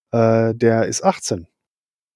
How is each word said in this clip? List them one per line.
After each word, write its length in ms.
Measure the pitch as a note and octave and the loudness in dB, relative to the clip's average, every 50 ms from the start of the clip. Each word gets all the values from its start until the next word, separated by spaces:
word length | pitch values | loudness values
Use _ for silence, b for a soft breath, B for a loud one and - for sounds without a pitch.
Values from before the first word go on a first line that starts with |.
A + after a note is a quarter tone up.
| _ - - | _ -4 0
Äh, 420 | A#2 A2+ A2+ A2+ A2+ A2+ A2+ A2+ | 2 2 4 4 2 2 0 0
der 320 | A#2 A#2+ A#2 A2+ A2+ G#2+ | 2 2 2 2 2 0
ist 160 | G2 A2+ - - | -2 -4 -2 -2
achtzehn. 460 | F#3+ F#3 - - - A2+ F2 E2+ _ _ _ _ _ _ _ _ _ _ _ _ _ _ | -2 -2 -2 -4 -8 -8 -8 -8 _ _ _ _ _ _ _ _ _ _ _ _ _ _